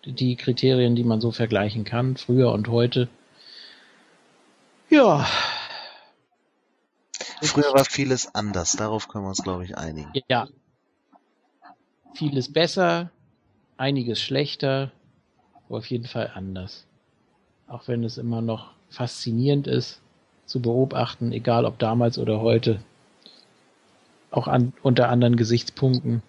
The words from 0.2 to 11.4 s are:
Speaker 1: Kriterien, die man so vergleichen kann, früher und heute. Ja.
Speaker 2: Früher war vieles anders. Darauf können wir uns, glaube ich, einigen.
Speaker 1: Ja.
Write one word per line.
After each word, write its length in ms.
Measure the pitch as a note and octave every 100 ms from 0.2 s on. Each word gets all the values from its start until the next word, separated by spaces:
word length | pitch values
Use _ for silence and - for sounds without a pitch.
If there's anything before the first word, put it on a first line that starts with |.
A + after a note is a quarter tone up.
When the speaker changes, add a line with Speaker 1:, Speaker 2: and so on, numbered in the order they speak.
| B2+ B2
Speaker 1:
Kriterien, 600 | - B2+ C3 B2+ B2 A#2+
die 80 |
man 180 | A#2+ A2
so 100 | A#2
vergleichen 520 | A2 A2+ G#2 G#2 A2
kann, 340 | G#2 A#2 B2+ C3
früher 340 | - B2 B2
und 160 | A2 G#2+
heute. 400 | A#2 B2 B2+ A#2+ _ _ _ - - - - - _ _ _ _ _ _ _ _ _ _
Ja. 380 | D4+ A#3 D3 D3 - - - - - - - _ _ _ _ _ _ _ _ _ _ _ - - -
Speaker 2:
Früher 280 | D3+ - D3 C3+
war 100 | C3+
vieles 480 | - C3+ B2+ -
anders. 380 | - G#2 F#2+ E2+
Darauf 360 | F#2+ G#2+ A2 -
können 180 | G#2+ G2
wir 40 |
uns, 140 | F#2+
glaube 220 | F#2+ F2+ F2+
ich, 120 | -
einigen. 340 | D#2+ D#2 D2+ - -
Speaker 1:
Ja. 200 | B2 G2+ _ _ _ _ _ _ _ _ _